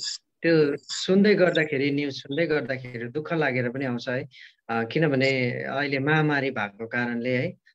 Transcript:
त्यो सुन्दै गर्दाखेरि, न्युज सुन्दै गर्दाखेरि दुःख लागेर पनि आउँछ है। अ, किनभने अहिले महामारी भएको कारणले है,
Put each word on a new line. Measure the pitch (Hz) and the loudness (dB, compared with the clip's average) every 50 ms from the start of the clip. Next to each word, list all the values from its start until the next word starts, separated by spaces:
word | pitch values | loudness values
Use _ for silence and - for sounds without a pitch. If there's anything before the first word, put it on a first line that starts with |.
| - - - - _ _ _ _ | -8 -10 -10 -12 _ _ _ _
त्यो | - 165 165 156 151 143 139 | 2 4 4 6 4 4 0
सुन्दै | - - - - - - - 185 202 196 208 202 | -4 -8 -10 -10 -6 0 2 4 6 6 6 6
गर्दाखेरि, | 160 180 170 160 165 156 151 147 131 139 147 | 6 4 4 4 2 0 0 0 -2 0 0
न्युज | 143 143 143 139 131 - | 0 -2 -2 -4 -6 -10
सुन्दै | - - 139 156 170 | -10 -6 -2 -2 0
गर्दाखेरि | 156 156 147 131 127 131 127 127 123 123 113 117 120 | 0 0 -2 -2 -4 -6 -8 -8 -12 -10 -10 -10 -6
दुःख | 120 151 151 - 170 | -6 -8 -4 -2 -2
लागेर | 165 151 135 123 127 120 120 | 0 0 0 0 0 -2 -2
पनि | 120 135 143 | -4 -4 -4
आउँछ | 127 120 117 - 131 | -4 -4 -4 -4 -4
है। | 123 131 156 - - - - - _ _ _ - | -4 -4 -6 -8 -14 -20 -20 -20 _ _ _ -4
अ, | 113 113 117 | -4 -4 -2
किनभने | 113 - 156 160 127 135 127 131 135 135 131 123 120 - - 135 | -2 0 2 2 2 4 2 2 2 2 2 0 -2 -2 -4 -6
अहिले | 135 131 135 143 139 139 135 | -4 -4 -4 -2 -2 -2 -2
महामारी | 135 147 156 156 156 151 147 139 131 135 | 0 2 2 4 4 4 2 2 0 -2
भएको | - 117 101 101 - - 113 | -2 -4 -6 -6 -6 -10 -10
कारणले | 113 127 123 120 120 117 117 117 127 127 | -4 -2 -2 -2 -2 -2 -2 -2 0 0
है, | 123 139 - - _ _ _ | 0 -2 -4 -8 _ _ _